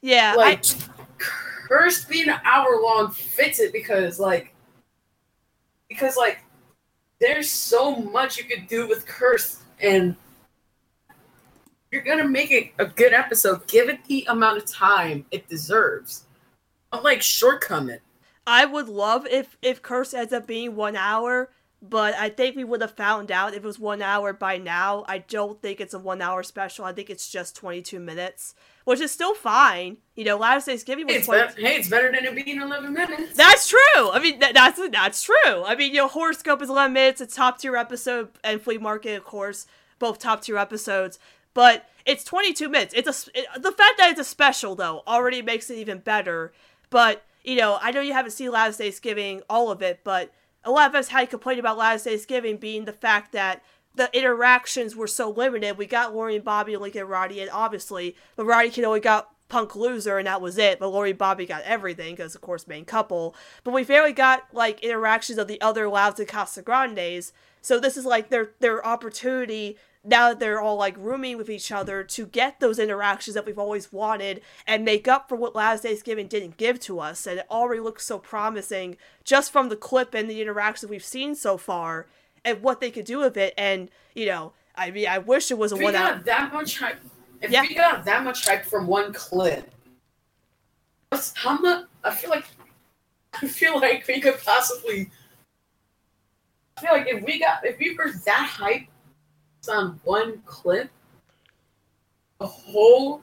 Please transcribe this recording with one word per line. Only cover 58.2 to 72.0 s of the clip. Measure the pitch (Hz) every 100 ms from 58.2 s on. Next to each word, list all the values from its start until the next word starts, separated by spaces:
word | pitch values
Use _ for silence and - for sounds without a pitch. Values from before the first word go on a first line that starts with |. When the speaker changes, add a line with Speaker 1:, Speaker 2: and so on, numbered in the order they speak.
| _
Speaker 1:
but | - 220
Roddy | 233 233
Kid | 240
only | 226 220
got | 220 214 - _ _
Punk | 240 - 208
Loser, | 233 247 208 196
and | 190
that | 190
was | 180 180
it. | 208 180
But | 190
Lori | 196 202
and | 190
Bobby | 196 190 175
got | 156
everything, | 180 226 196 170 165 175
'cause, | 160
of | -
course, | - 175 -
main | 151
couple. | 165 220 220 175 165 - - -
But | -
we | 262
barely | 247 277 302
got, | 269 262 262 -
like, | 226 226 214
interactions | 226 226 220 220 220 220
of | 202
the | 214
other | 214 220 214
Louds | 202 202 202
and | 208
Casagrandes. | 214 190 - 185 247 262 208 175 180 175 _ _ _
So | - 247
this | 262 262
is, |
like, | 254 233 220
their, | 247 214 _
their | 247 226
opportunity, | 226 233 233 - 247 254 240 220 208 208 _ _ 208
now | 233 240
that | 226
they're | 226 214
all, | 214 208
like, | 196 190
rooming | 202 269 262 240
with | 220
each | 208 -
other, | 208 190 196